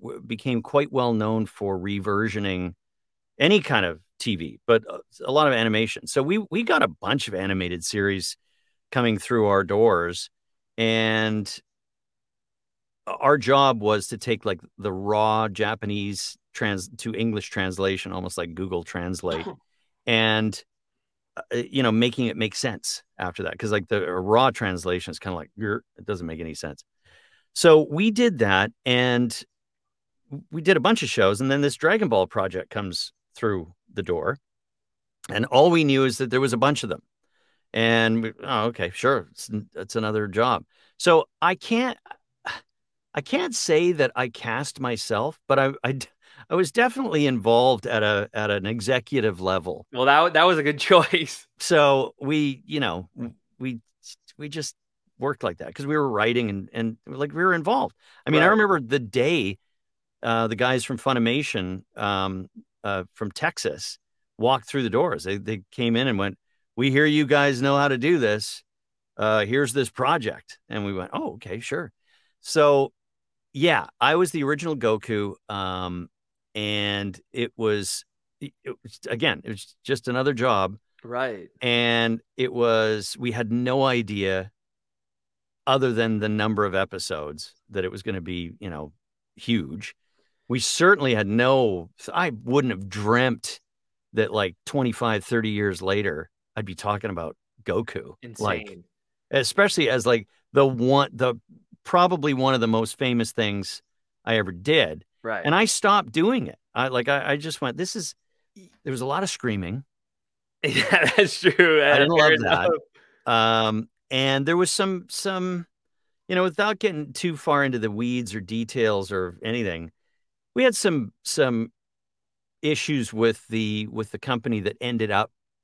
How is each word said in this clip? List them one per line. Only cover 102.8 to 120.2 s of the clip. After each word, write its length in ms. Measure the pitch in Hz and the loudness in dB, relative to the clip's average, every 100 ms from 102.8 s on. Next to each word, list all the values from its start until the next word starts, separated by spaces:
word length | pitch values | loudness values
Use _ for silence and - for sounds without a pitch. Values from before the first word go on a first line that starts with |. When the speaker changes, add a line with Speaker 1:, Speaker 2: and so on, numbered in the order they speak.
| 110 - | 0 -2
Speaker 1:
famous 320 | 131 120 113 | 0 0 0
things 480 | - 107 101 92 - _ _ _ _ | -2 -2 -2 -8 -12 _ _ _ _
I 120 | 113 113 | -2 0
ever 120 | 95 | -2
did. 520 | 90 104 160 85 78 - _ | -4 0 2 2 -2 -16 _
Speaker 2:
Right. 220 | 113 101 | -8 -4
Speaker 1:
And 100 | 143 | 0
I 100 | 175 220 | 2 2
stopped 460 | - 202 202 123 | 2 2 2 0
doing 340 | 151 196 254 101 | 0 0 0 -4
it. 120 | - _ | -12 _
I, 140 | 113 131 | -4 -2
like, 200 | 123 120 | -2 0
I, 240 | 139 - | 0 0
I 40 | 147 | -4
just 240 | 156 - | -6 -6
went, 160 | 131 143 | -6 -6
"This 200 | 180 214 | -6 -6
is," 180 | 156 - _ _ _ - 185 _ | -10 -12 _ _ _ -20 -20 _
there 60 | 139 | -8
was 80 | 127 | -6
a 60 | 131 | -4
lot 160 | 160 | -2
of 80 | 190 | -4
screaming. 540 | - 123 104 87 123 - | -4 -4 -4 -4 -8 -10
Speaker 2:
<laughs> 760 | _ _ _ _ _ _ _ | _ _ _ _ _ _ _
Yeah, 460 | - - 554 180 151 - | -4 -2 2 2 4 4
that's 240 | 190 - | 2 2
true. 420 | - 196 170 156 | 2 6 6 6
Speaker 1:
I 40 | 143 | 6
Speaker 2:
Yeah, 120 | 143 | 4
Speaker 1:
didn't 140 | 147 165 | 4 6
Speaker 2:
fair 160 | 151 | 6
Speaker 1:
love 20 | 151 | 4
that. 340 | 95 87 90 160 - _ _ _ 123 | 2 2 2 -2 -6 _ _ _ 0
Speaker 2:
enough. 400 | 113 113 113 110 | 4 4 4 2
Speaker 1:
Um, 220 | 107 113 _ - | 0 -4 _ -6
and 360 | 131 135 135 139 | -2 0 0 2
there 100 | 175 | 0
was 140 | 180 | 0
some, 360 | - 190 185 - | 0 -2 -4 -8
some, 580 | - 196 185 185 180 170 _ _ _ _ _ - | -8 -6 -4 -4 -6 -10 _ _ _ _ _ -4
you 60 | |
know, 80 | 185 | 0
without 360 | 185 160 208 202 | 0 0 -2 0
getting 340 | 208 151 143 | -2 -2 -8
too 240 | - 180 151 | -6 -4 -2
far 280 | - 143 | 0 2
into 140 | 139 123 | 2 0
the 120 | 107 | -2
weeds 440 | 104 120 123 110 | -2 -2 -2 -4
or 60 | 104 | -8
details 680 | 92 113 113 131 110 101 95 | -6 -6 -4 0 2 0 -2
or 260 | 98 90 87 | -4 -4 -6
anything, 480 | 113 120 101 82 82 - _ _ | -6 -4 -4 -6 -10 -16 _ _